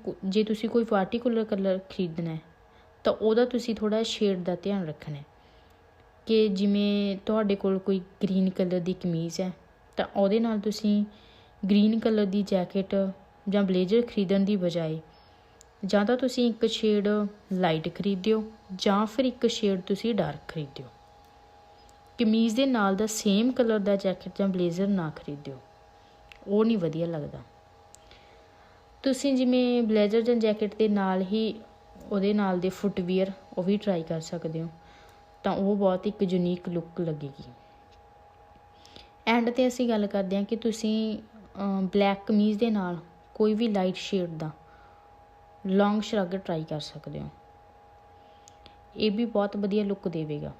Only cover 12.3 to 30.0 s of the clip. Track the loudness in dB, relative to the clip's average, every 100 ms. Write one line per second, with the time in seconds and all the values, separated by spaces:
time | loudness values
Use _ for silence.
12.3 | 0 0 0 0 -4 -2 0 0 -4 -18
13.3 | -12 -2 2 2 2 4 2 2 -2 2
14.3 | 2 2 2 0 0 -2 -6 -10 -20 -20
15.3 | -20 -20 -20 -20 _ 0 2 2 2 0
16.3 | 2 0 2 -2 0 2 2 2 0 -2
17.3 | -6 -6 0 2 0 -2 -4 -2 -2 0
18.3 | 0 -2 -14 -16 -2 2 2 0 0 0
19.3 | 2 -2 2 0 0 -2 -2 -2 0 -2
20.3 | -4 -10 -10 -10 -12 -18 -20 -20 -20 -20
21.3 | -20 -20 -20 -20 -20 -20 -20 -20 -2 2
22.3 | 4 2 2 2 2 2 2 -2 0 2
23.3 | 4 2 2 2 2 2 0 0 -4 -10
24.3 | -2 -2 0 -2 0 0 0 -2 -8 -12
25.3 | -12 -12 -16 -20 -20 -20 -20 -20 -20 -20
26.3 | -20 -2 2 4 2 0 -2 -4 -4 -8
27.3 | -12 -18 -20 -20 -20 -20 -20 -20 -20 -20
28.3 | -20 -20 -20 -20 -20 -20 -6 -2 0 2
29.3 | 2 4 4 4 2 2 4